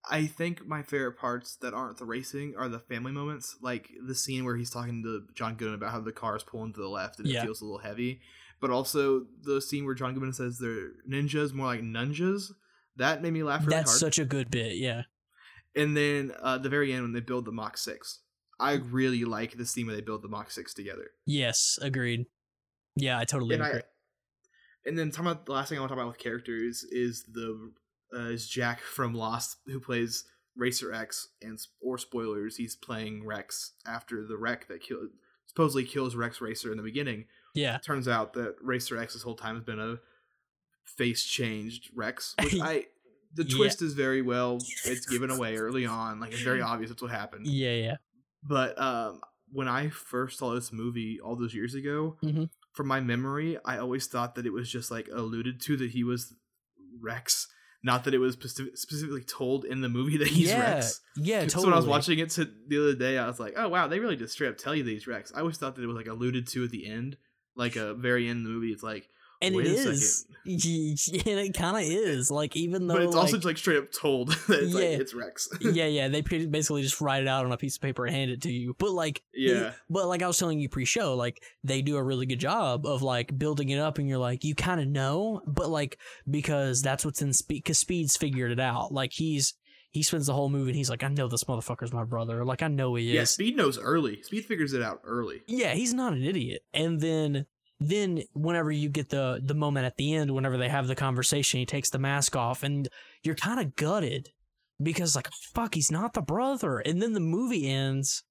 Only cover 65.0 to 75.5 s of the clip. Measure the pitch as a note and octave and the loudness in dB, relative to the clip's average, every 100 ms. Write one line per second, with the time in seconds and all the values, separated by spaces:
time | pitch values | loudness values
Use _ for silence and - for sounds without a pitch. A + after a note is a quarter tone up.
65 | A#2 A2 - - E3 D#3 C#3 C3 A#2+ A#2 | -6 -8 -8 -4 -4 -2 -6 -4 -6 -4
66 | A2+ A2+ B2 B2+ A#2+ B2+ A#2+ A#2 G2+ A2+ | -6 -2 0 0 0 -2 -2 -4 -8 -6
67 | C3 C#3 _ _ _ - A#2+ A#2 G#2+ A2 | -6 -8 _ _ _ -2 -2 0 -4 0
68 | B2 B2 A#2+ A#2+ A2+ A2+ A2+ G#2 A2 G#2+ | 2 2 2 -2 -2 -2 -2 -4 -6 -8
69 | - _ - - F#3 F#3 E3+ G#3 C4 C#3+ | -12 _ -20 -2 2 4 4 4 4 4
70 | C#3 - - - - F3 E3 E3 D#3 D3 | 4 2 -4 -14 -4 0 2 2 0 0
71 | - F3+ A3+ G3+ G3 - E3+ G#3+ D#3+ F3+ | 0 0 0 0 0 0 2 2 2 2
72 | G#3 C3+ B2+ C#3+ D3+ D#3 E3+ F#3 F3+ E3+ | 2 2 2 2 0 0 0 0 4 4
73 | F3 E3 F3+ G#3+ E3+ D#3+ - D3+ C#3 - | 6 8 6 6 2 2 4 4 2 0
74 | D3+ C3 B2 D#3 - E3 E3+ F3+ F3 D3+ | 2 4 4 0 6 6 6 4 4 2
75 | C3+ A#2 G#2 - - | 0 -4 -8 -6 -6